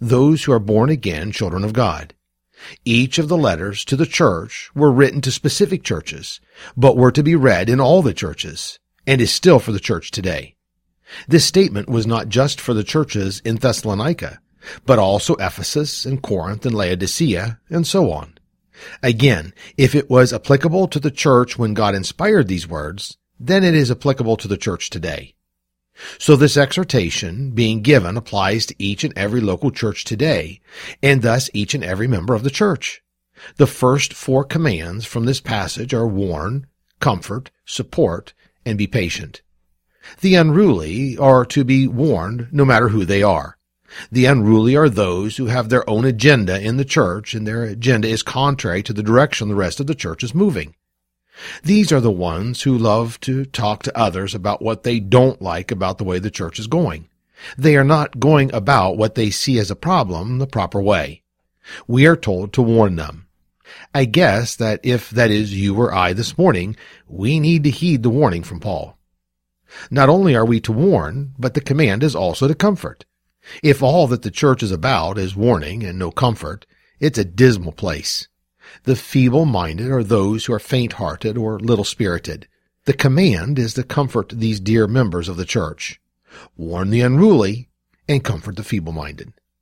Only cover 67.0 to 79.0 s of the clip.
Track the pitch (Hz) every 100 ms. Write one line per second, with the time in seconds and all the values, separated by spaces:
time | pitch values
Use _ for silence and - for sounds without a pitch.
67 | _ - 104 156 151 165 147 123 175 139
68 | 117 120 143 85 82 85 104 85 - -
69 | _ _ _ _ _ _ _ - - 123
70 | 135 175 190 120 113 113 - 110 185 147
71 | 76 120 143 - 123 151 - 139 143 98
72 | 151 82 92 80 135 156 202 190 - -
73 | - _ _ _ - - 151 139 131 170
74 | 143 120 107 - 147 127 107 90 127 113
75 | 80 104 95 95 113 101 73 107 101 90
76 | 90 - 123 107 73 73 - _ _ _
77 | 151 120 92 92 127 107 87 - 95 73
78 | - - - _ _ _ - - - 123